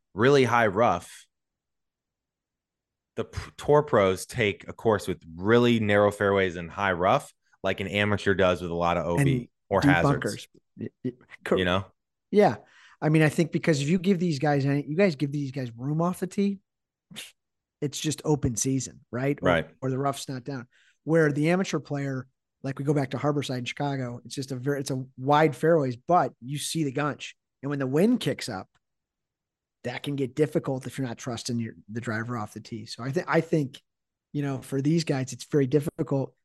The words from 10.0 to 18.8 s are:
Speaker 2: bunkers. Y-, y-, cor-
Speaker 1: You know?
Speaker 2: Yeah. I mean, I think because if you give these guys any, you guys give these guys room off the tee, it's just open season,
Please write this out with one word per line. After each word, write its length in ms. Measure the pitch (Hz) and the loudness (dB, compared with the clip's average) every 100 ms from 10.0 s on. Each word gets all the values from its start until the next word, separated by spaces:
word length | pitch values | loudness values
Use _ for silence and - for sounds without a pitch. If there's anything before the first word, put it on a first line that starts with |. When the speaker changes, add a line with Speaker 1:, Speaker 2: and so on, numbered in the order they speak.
| 139 | 4
Speaker 2:
bunkers. 340 | 143 107 117 - _ _ - | 0 -4 -8 -12 _ _ -14
Y-, 120 | 113 _ | -14 _
y-, 80 | 127 - - - - | -10 -10 -16 -10 -2
cor- 120 | 131 | 0
Speaker 1:
You 80 | 90 | 2
know? 200 | 92 95 _ _ _ _ | 0 -2 _ _ _ _
Speaker 2:
Yeah. 260 | 196 185 110 - _ - - | 4 4 2 -10 _ -20 -4
I 80 | 156 | 2
mean, 120 | 156 | 4
I 80 | 151 | 4
think 220 | 160 156 | 2 0
because 300 | 165 - 143 | 0 0 2
if 80 | 143 | 2
you 100 | 185 | 0
give 200 | 180 175 | 2 2
these 200 | 175 139 | 0 0
guys 260 | 151 143 139 | 0 2 2
any, 180 | 143 139 | 0 -2
you 80 | 156 | 0
guys 200 | 202 135 | 2 0
give 160 | 143 | -4
these 200 | 147 139 | -4 -6
guys 180 | 135 123 113 | -6 -10 -8
room 260 | 135 156 | -4 -2
off 200 | 175 180 | -2 -2
the 60 | 185 | -4
tee, 320 | - 202 196 _ _ _ _ _ 214 - _ _ _ _ - | -2 -2 -2 _ _ _ _ _ -18 -18 _ _ _ _ -8
it's 180 | 143 - | -6 -4
just 220 | 156 139 | -4 -2
open 320 | - 143 135 113 | 0 0 0 -2
season, 460 | 135 135 | -2 -2